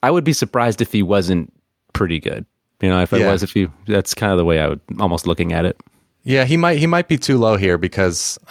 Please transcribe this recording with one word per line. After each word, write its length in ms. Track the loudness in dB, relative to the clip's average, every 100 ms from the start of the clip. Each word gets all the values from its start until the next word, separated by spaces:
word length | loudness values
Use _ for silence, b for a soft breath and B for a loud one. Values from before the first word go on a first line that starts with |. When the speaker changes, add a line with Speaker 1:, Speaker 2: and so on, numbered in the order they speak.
Speaker 1:
I 80 | 0
would 120 | 2 0
be 80 |
surprised 480 | -2 -2 0 0 0
if 100 | -2
he 100 | 0
wasn't 480 | 2 0 2 0 -2 _ _ _ _
pretty 260 | -4 -2 -2
good. 260 | -4 -8 -10 _ _ _
You 80 | 0
know, 120 | 2
if 120 | 2
I 40 | 2
Speaker 2:
Yeah. 140 | 2
Speaker 1:
was, 120 | 0
if 80 | -2
he, 140 | -2 -4 -6 -2
that's 260 | -2 -2
kind 180 | -2 0
of 40 | 2
the 80 | 2
way 140 | 2
I 80 | 0
would, 140 | -4 -10 -4
almost 260 | -2 -2 -2
looking 260 | -2 -2
at 120 | -2 -2
it. 140 | -4 _ _ _ _
Speaker 2:
Yeah, 200 | -2 0 2
he 100 | 2
might, 200 | 2 2
he 80 | 2
might 200 | 0 0
be 100 | -2
too 200 | 2 2
low 160 | 4 2
here 200 | 2 0
because 580 | -2 0 0 -2 -6 -8 -8